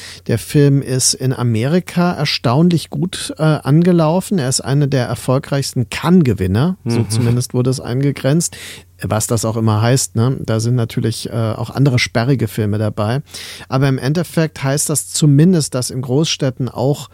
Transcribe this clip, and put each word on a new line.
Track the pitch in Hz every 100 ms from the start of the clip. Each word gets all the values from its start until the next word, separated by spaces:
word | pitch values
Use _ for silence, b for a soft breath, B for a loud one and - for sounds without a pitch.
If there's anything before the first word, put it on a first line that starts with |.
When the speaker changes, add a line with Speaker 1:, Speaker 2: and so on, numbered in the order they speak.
| B B -
Speaker 1:
der | 117
Film | - 151 143 139
ist | - 127 -
in | - 131
Amerika | 123 120 110 131 180 - 175 175
erstaunlich | 175 147 - 127 135 175 170 -
gut, | 143 175 - - -
äh, |
angelaufen. | 156 151 131 156 180 170 156 180 - 190
Er | 127
ist | -
einer | - 139 139
der | 139 113
erfolgreichsten | 120 - 131 - 139 - 127 110
Cannes-Gewinner. | - 156 185 127 95 92 104 165 190 117
So | 117
Speaker 2:
Mhm. | 101
Speaker 1:
zumindest | 110 120 120 -
wurde | 123 127
es | 131
eingegrenzt. | - 127 143 135 135 165 - B B B B _
Was | 92 107 -
das | 113 113
auch | 113
immer | 110 107
heißt, | 120 131 - 113
ne? | 123 135 -
Da | 113
sind | 117 123
natürlich, | 113 - 113 - -
äh, |
auch | 117 110 107 113
andere | - 139 123
sperrige | - 117 120 131 113
Filme | - 107 107
dabei. | 107 - 107 135 - B B B B
Aber | 131 139
im | 131
Endeffekt | 127 160 160 - 160 -
heißt | 135 143 -
das | 143 -
zumindest, | - 151 139 175 180 139
dass | 127 120
in | 131
Großstädten | 131 135 160 - 135 127 120
auch | - 131 147 127